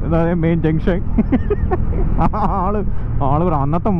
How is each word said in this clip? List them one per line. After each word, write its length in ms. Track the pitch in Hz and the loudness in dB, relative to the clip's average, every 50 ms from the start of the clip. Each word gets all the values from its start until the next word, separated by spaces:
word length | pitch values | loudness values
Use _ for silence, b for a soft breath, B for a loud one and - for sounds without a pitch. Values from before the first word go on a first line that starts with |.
| - | -2
അതായത് 320 | - 165 160 170 165 175 175 160 | 0 0 0 2 0 0 0 0
മെയിൻ 140 | 165 170 165 160 | 0 0 0 0
ജംഗ്ഷൻ. 340 | 160 156 160 - - 175 185 - - - | 0 0 0 0 0 0 0 0 0 0
<laughs> 1080 | - 214 - - - - - 403 - - - 381 - - - - - - - - - 160 170 196 214 208 185 175 196 180 | 0 0 2 0 0 0 0 -2 -2 -2 -2 0 0 0 0 0 0 0 2 2 2 2 0 0 0 -2 -2 0 0 -2
ആള്, 160 | 190 202 214 190 - B B B B B - 143 131 | -2 -2 -2 -2 -2 B B B B B 0 0 2
ആള് 120 | 139 151 170 180 | 2 2 2 0
ഒരു 80 | 156 143 135 | 0 0 0
അന്നത്തെ 260 | 143 156 175 - 226 196 170 | 0 0 0 0 0 0 0